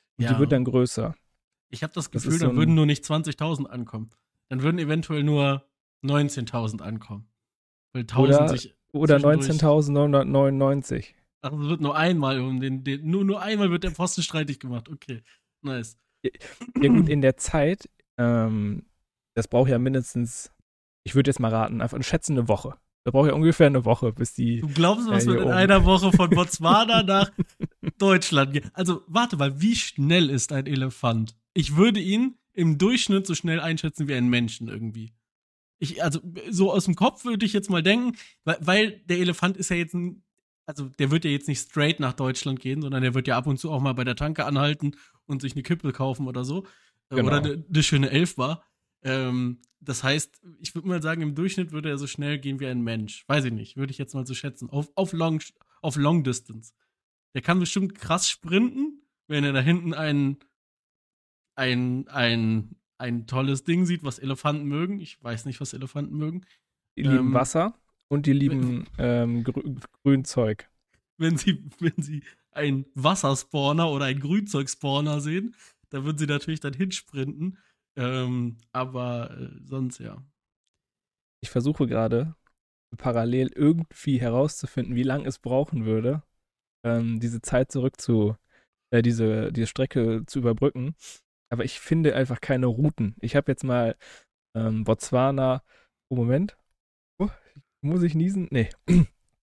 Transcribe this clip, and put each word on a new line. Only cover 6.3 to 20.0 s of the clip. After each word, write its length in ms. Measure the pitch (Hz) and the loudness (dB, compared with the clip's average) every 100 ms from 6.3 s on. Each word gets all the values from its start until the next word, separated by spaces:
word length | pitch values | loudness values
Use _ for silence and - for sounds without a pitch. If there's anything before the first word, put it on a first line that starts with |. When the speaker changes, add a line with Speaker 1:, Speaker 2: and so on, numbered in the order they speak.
| 135 117 120 110 107 | -2 -6 -4 -4 -6
Speaker 2:
ankommen. 460 | 87 110 - 104 - _ _ _ _ _ _ | -8 -10 -10 -14 -16 _ _ _ _ _ _
Weil 120 | 127 113 | -10 -2
tausend 300 | 117 139 143 | 4 8 8
Speaker 1:
Oder, 120 | 151 | 6
Speaker 2:
sich 260 | 131 - _ _ | 0 -6 _ _
Speaker 1:
oder 240 | 143 151 143 | 0 6 6
Speaker 2:
zwischendurch 20 | 143 151 139 156 156 151 143 143 147 | 8 4 2 2 6 6 4 2 4
Speaker 1:
neunzehntausendneunhundertneunundneunzig. 1040 | 143 131 135 139 135 135 139 - - - _ _ _ | 4 4 4 4 4 2 0 -2 -6 -8 _ _ _
Speaker 2:
Ach, 100 | 135 | -10
es 160 | 147 147 | -4 -2
wird 120 | 160 | -2
nur 160 | 143 151 | 0 0
einmal 440 | 165 175 135 131 | 2 2 0 0
um 200 | 131 131 | -2 -2
den, 240 | 135 131 | -4 -4
den, 240 | 131 139 156 | -6 -6 -2
nur, 140 | 190 | 0
nur 180 | 196 202 | 0 -2
einmal 280 | 196 214 196 | -2 0 2
wird 140 | 170 | 0
der 60 | 180 | -2
Pfosten 320 | 156 175 - | -4 -4 -2
streitig 380 | 156 160 147 135 | -4 -4 -4 -6
gemacht. 280 | 127 120 113 | -8 -10 -10
Okay, 340 | 151 - 117 _ _ _ _ | -16 -14 -16 _ _ _ _
nice. 360 | 143 127 113 - _ _ | -8 -8 -8 -16 _ _
Speaker 1:
Ja, 80 | 127 - - - - - | -8 -8 -20 -18 -6 2
ja 60 | - | 6
gut, 200 | 233 160 | 6 6
in 120 | 147 | 4
der 160 | 135 127 | 2 2
Zeit, 520 | - 160 147 190 - _ _ - | -2 0 0 0 -8 _ _ -2
ähm, 680 | 120 117 113 110 104 104 - _ _ _ _ | 2 2 2 0 -2 -6 -10 _ _ _ _
das 140 | - 110 | -6 0
braucht 220 | 147 139 | 4 4
ja 80 | 120 | 4
mindestens, 760 | 127 135 | 2 0